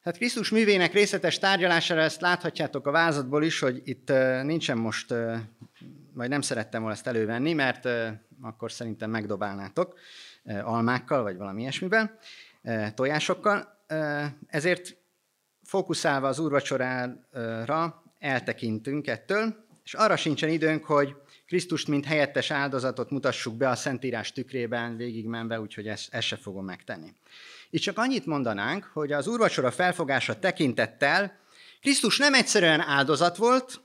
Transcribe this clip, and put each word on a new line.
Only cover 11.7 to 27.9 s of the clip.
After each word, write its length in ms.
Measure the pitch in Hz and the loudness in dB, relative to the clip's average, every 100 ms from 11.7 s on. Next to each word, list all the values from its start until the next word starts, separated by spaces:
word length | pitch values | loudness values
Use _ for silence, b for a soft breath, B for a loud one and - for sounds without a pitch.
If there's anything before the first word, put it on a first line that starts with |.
| - 185 220 214 - B B B B | -6 0 0 0 -6 B B B B
ö, 240 | - 113 107 | -4 -2 -2
tojásokkal. 920 | 107 131 151 151 185 208 202 - _ _ | -2 0 0 0 0 2 0 -2 _ _
Ö, 380 | 156 151 147 147 139 - | -4 -4 -4 -6 -8 -6
ezért 500 | 151 160 175 175 - _ _ _ _ _ _ | -2 0 0 -4 -20 _ _ _ _ _ _
fókuszálva 680 | - 190 190 165 170 139 135 | -4 -2 -2 0 0 0 0
az 100 | 131 | 0
úrvacsorára 1600 | 160 139 135 135 127 127 123 123 _ 135 117 113 113 156 165 160 _ _ | 0 0 0 -2 -2 -2 -4 -8 _ -8 -6 -6 -2 -2 -2 -4 _ _
eltekintünk 880 | 147 131 - - 117 110 110 143 139 | -2 -2 -2 -4 -4 -4 -4 -6 -4
ettől, 640 | 113 - 202 226 214 _ _ | -6 -2 -2 0 -4 _ _
és 100 | - | -16
arra 220 | - 214 170 | 0 2 2
sincsen 320 | - 143 156 | 0 -2 0
időnk, 360 | 160 160 156 | 0 2 0
hogy 300 | 156 147 143 143 B B _ | 2 2 2 -2 B B _
Krisztust 420 | 180 170 151 - | -4 -2 -4 0
mint 160 | 143 | -2
helyettes 460 | 135 156 139 143 123 | 0 0 2 0 -2
áldozatot 600 | 147 139 135 127 123 120 | -2 -2 -2 -4 -4 -6
mutassuk 460 | 139 131 117 - 113 | -2 -2 -2 -6 -2
be 120 | 131 | 0
a 60 | |
Szentírás 580 | 123 - 127 135 117 101 | 0 -2 -4 -4 -6 -6
tükrében 640 | - 120 131 117 120 120 113 | -8 -8 -6 -4 -4 -6 -8
végigmenve, 640 | 123 113 110 117 113 113 | -8 -8 -8 -8 -6 -6
úgyhogy 280 | 107 - 107 | -6 -10 -8
ezt, 260 | 104 - | -8 -8
ezt 120 | 120 110 | -6 -6
se 100 | 107 | -6
fogom 280 | - 95 | -10 -10
megtenni. 480 | 95 87 - 101 80 - B B B B B | -10 -12 -12 -14 -14 -20 B B B B B
Itt 100 | 165 | -4
csak 180 | - | -4